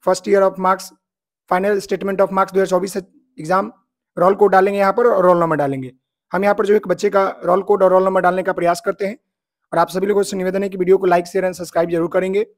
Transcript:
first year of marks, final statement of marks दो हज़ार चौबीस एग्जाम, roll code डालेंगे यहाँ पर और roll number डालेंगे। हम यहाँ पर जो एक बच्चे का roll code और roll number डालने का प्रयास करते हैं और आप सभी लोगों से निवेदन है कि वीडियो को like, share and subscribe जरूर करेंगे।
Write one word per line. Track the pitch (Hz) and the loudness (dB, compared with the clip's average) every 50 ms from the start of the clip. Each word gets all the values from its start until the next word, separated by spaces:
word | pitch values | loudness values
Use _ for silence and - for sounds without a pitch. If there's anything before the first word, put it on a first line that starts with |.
| _ | _
first | 180 185 180 - | -2 -2 -2 0
year | 208 196 196 196 | 0 2 2 2
of | 190 185 190 | 2 0 -2
marks, | 185 185 190 185 - - _ _ _ _ _ _ _ _ _ _ _ _ | -2 -2 -2 -2 -4 -18 _ _ _ _ _ _ _ _ _ _ _ _
final | 190 180 190 202 208 196 190 | -2 -2 0 0 -2 -2 -4
statement | - 202 185 190 196 196 190 | -6 -6 -6 -4 -6 0 0
of | 196 190 | 0 0
marks | 196 190 196 190 185 | 2 -2 -2 0 0
दो | |
हज़ार | 196 190 185 | -2 0 0
चौबीस | 185 180 180 196 - | 0 -2 -2 -4 -8
एग्जाम, | 202 180 _ _ _ _ _ _ - 156 156 180 190 202 220 - _ _ _ _ _ _ _ _ | -10 -12 _ _ _ _ _ _ -16 -6 -2 -2 -2 -2 -4 -10 _ _ _ _ _ _ _ _
roll | - 170 185 196 | 0 2 2 4
code | 196 208 202 185 | 4 4 4 6
डालेंगे | 190 190 202 202 202 | 4 4 4 0 0
यहाँ | 196 196 190 | 0 0 2
पर | 220 240 | 2 2
और | 240 226 - 180 | 2 2 4 4
roll | 180 180 175 | 4 4 4
number | 170 165 160 | 2 0 0
डालेंगे। | 147 143 139 135 131 131 127 123 _ _ _ _ _ _ _ - | -2 -2 -2 -2 -6 -8 -12 -16 _ _ _ _ _ _ _ -6
हम | 180 196 | -2 0
यहाँ | 202 202 | 0 0
पर | 202 214 | 0 0
जो | 196 208 | 2 2
एक | 214 208 180 | 0 2 -2
बच्चे | 180 175 - 196 | -4 -2 -2 0
का | 175 196 196 190 - - 175 | 2 2 0 0 -2 -6 -2
roll | 175 180 190 190 | 0 0 0 2
code | - 208 196 190 | 0 2 4 4
और | 185 | 4
roll | 180 185 190 | 4 4 2
number | 190 190 185 | 2 0 2
डालने | 180 180 180 185 180 | 0 0 0 0 -2
का | 185 185 | -4 -4
प्रयास | 165 170 170 175 175 | -2 0 0 -2 0
करते | - - - _ 196 | -2 -6 -6 _ -6
हैं | 190 220 - _ _ _ _ _ _ _ _ _ _ - | -8 -8 -10 _ _ _ _ _ _ _ _ _ _ -2
और | 165 | -2
आप | 170 170 | -2 0
सभी | 160 185 185 | -2 -4 -2
लोगों | 202 208 196 196 | 0 0 0 0
से | - - | -2 -4
निवेदन | 190 180 185 180 196 202 | -6 -4 -4 -4 -4 -6
है | 202 | -6
कि | 190 | -4
वीडियो | 190 180 180 190 185 | -4 2 2 2 2
को | 190 185 | 4 2
like, | 175 175 175 | 0 0 0
share | 175 - 190 185 | -2 -4 -4 -4
and | 185 180 | -4 -6
subscribe | 180 180 165 - 170 170 175 | -6 -12 -6 -2 -2 -2 0
जरूर | 170 170 165 170 | 0 -2 -2 0
करेंगे। | 170 185 180 190 190 202 214 - _ | -2 -2 -2 0 -2 -4 -4 -4 _